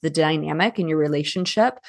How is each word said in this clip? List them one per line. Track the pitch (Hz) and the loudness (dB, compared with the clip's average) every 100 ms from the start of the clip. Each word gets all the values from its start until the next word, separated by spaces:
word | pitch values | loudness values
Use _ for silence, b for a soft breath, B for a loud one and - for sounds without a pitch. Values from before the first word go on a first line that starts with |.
the | 156 | -4
dynamic | 156 156 156 151 156 202 233 | 2 2 2 -2 0 0 0
in | 165 | -2
your | 156 | 0
relationship. | 147 147 147 - 185 - 240 - | 0 0 -2 -4 -2 0 0 -2